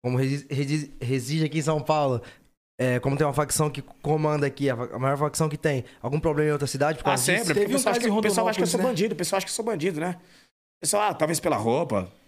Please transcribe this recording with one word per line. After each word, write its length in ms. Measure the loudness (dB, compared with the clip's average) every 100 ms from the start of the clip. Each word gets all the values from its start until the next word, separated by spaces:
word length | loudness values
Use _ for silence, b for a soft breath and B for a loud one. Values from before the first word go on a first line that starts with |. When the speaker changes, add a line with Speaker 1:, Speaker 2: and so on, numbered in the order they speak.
Speaker 1:
como 140 | 0 0
resi-, 280 | 0 -2 -4
resi-, 420 | -4 -2 -2 -4 -8
reside 440 | -2 -2 0 0 0
aqui 120 | 0
em 40 |
São 180 | 0 0
Paulo, 400 | 2 2 2 0 B B _ _ _ -2
é, 220 | 0 2
como 160 | 0 -2
tem 100 | -2
uma 60 |
facção 380 | -2 -2 0 -2
que 100 | -4 -14 -10
comanda 440 | -2 0 0 0 -2
aqui, 220 | 0 -2
a 80 | -2
fa-, 180 | -6
a 40 | -2
maior 180 | -2 0
facção 320 | -2 0 -2
que 80 | 0
tem, 260 | -2 -2 B B
algum 180 | -4 0
problema 300 | 0 2 2
em 20 |
outra 140 | 0 -2
cidade 320 | 0 -2 0
por 60 | 0
Speaker 2:
Ah, 40 |
Speaker 1:
causa 100 | 2 2
disso? 60 | 2 2
Speaker 2:
sempre. 80 |
Speaker 3:
Teve 200 | 2 2
Speaker 2:
Porque 0 |
o 40 | 2
Speaker 3:
um 0 |
Speaker 2:
pessoal 160 | 2
Speaker 3:
caso 20 | 2
Speaker 2:
acha 40 |
que 60 | 2
eu 40 |
Speaker 3:
em 20 |
Speaker 2:
sou 0 |
bandido, 0 |
o 80 | 2
Speaker 3:
Rondonópolis, 160 | 2 2
Speaker 2:
pessoal 120 | 2
acha 80 | 2
que 60 |
eu 40 | 0
sou 120 | 2
Speaker 3:
né? 120 | 0
Speaker 2:
bandido, 220 | 2 0
o 20 | 0
pessoal 220 | -2 -2
acha 80 | -2
que 40 |
eu 40 |
sou 100 | -4
bandido, 360 | -4 0 -2 -2
né? 200 | -4 -6
O 600 | -14 -20 _ _ _ _
pessoal, 180 | 0 2 2
ah, 40 |
talvez 260 | 2 0 0
pela 160 | 0 2
roupa 560 | 2 2 2 -2 -2 -12